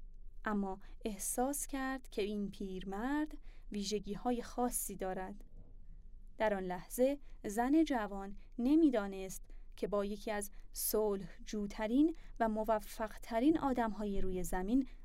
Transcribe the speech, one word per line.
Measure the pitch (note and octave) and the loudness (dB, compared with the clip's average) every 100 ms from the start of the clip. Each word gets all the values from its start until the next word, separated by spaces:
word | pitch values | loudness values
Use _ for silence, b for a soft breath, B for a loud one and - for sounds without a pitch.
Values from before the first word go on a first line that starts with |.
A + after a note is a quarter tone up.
| - - - - A3 | -14 -12 -10 -6 0
اما | G#3 G3 G3+ b b A3+ | 0 0 -4 b b -6
احساس | G3+ - - C4 C#4+ - | -4 -2 0 0 0 -4
کرد | C4+ C4 C4 - | -4 -2 -4 -4
که | - | -4
این | G3+ G#3 G3+ | -2 -2 -4
پیرمرد | - G3 F#3 F#3+ G3 B3 D4 D4+ - b b b | -4 -6 -4 -4 -2 0 0 0 -4 b b b
ویژگی‌های | G#3 G3+ G#3 G3+ G#3 B3 A#3+ | -6 -2 -2 -2 -2 0 0
خاصی | - - B3 - - F#3+ | -2 -2 0 0 -4 -4
دارد. | F#3 F#3 F#3 G3+ - - - - - - - - - - | -4 -4 -6 -8 -12 -14 -14 -14 -14 -14 -14 -14 -14 0
در | A3 | 2
آن | G3 | 2
لحظه | F#3 F3+ - A#3+ C4 C#4+ b b G#3+ | 0 -4 -4 4 4 4 b b -2
زن | G#3 B3 D#4 | 2 6 6
جوان | D4+ B3 G3+ G3 G3 G3+ b - | 6 2 0 -4 -8 -10 b 0
نمی‌دانست | B3 D#4 D#4 A#3 G3+ F#3+ F#3+ - b b b - | 6 8 8 6 0 -4 -6 -8 b b b -6
که | - | 0
با | G#3 G3+ | 0 0
یکی | G#3 A3+ | -2 -2
از | G#3 G3+ b b | -2 -4 b b
صلح | - - G#3+ G#3+ G3 E3+ - - | -6 2 4 4 0 -4 -10 -6
جوترین | G#3+ G3+ - G#3+ B3+ D#4+ D#4+ b - | -4 -4 -2 2 6 6 4 b 0
و | A3+ | 0
موفقترین | A3 A3 G#3+ G#3 - A3 - - A3+ C#4 E4 | 2 2 2 0 -6 -6 -6 -2 4 6 6
آدم‌های | C4 B3+ A3+ G#3 G#3 G3 | 4 2 0 0 0 4
روی | F#3+ F#3 | 4 2
زمین | E3+ F#3 F#3 C4 C4 B | 0 0 4 4 2 B